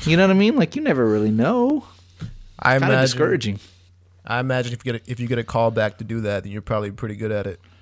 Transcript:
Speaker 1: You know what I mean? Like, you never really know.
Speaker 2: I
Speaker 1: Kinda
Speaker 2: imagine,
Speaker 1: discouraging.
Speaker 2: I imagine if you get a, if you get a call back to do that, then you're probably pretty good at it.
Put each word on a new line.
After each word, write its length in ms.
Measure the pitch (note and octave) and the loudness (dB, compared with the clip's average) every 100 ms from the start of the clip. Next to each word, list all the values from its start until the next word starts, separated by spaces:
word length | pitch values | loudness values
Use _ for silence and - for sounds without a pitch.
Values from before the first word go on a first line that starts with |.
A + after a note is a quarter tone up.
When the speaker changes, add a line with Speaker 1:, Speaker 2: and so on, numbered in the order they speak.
Speaker 1:
You 140 | D#3+ E3 | 2 4
know 60 | |
what 80 | F#3+ | 6
I 80 | F#3+ | 4
mean? 160 | G#3 C#4 | 4 2
Like, 200 | E3 C#4 | 0 0
you 60 | |
never 260 | D4+ C#3 A2+ | 0 2 2
really 240 | G#2+ G#2+ | 2 2
know. 540 | A2 C3+ A#3+ B3 D4+ - - _ - - - - - | 2 2 2 2 0 -4 -18 _ -16 -14 -14 -20 -4
Speaker 2:
I 140 | - | 2
Speaker 1:
Kinda 140 | C3+ E3+ | 2 4
Speaker 2:
imagine, 140 | C3 | 4
Speaker 1:
discouraging. 560 | C3 B2+ D3+ F3 A2 G2 - - _ _ _ _ - | 2 2 0 0 -2 -6 -10 -20 _ _ _ _ -6
Speaker 2:
I 140 | A#2+ | -4
imagine 340 | C3 B2+ A#2+ | -2 -2 -2
if 120 | A#2 B2+ | -6 -6
you 80 | |
get 80 | A#2 - | -6 -6
a, 40 | |
if 80 | A#2+ | -6
you 80 | A#2+ | -2
get 100 | A#2+ | -2
a 60 | |
call 280 | A2+ A#2 A2+ | -2 0 0
back 280 | A2+ G#2+ - | 2 -2 -2
to 40 | |
do 180 | A2 A2+ | -6 -4
that, 220 | G#2+ G2+ | -2 -4
then 80 | F#2 | -6
you're 100 | G#2 | -10
probably 280 | - A2 G#2 | -4 -4 -4
pretty 240 | G2 A2 G#2 | -6 -8 -6
good 160 | A2 | -4
at 140 | G#2 G2 | -4 -4
it. 120 | F2+ - - | -8 -16 -20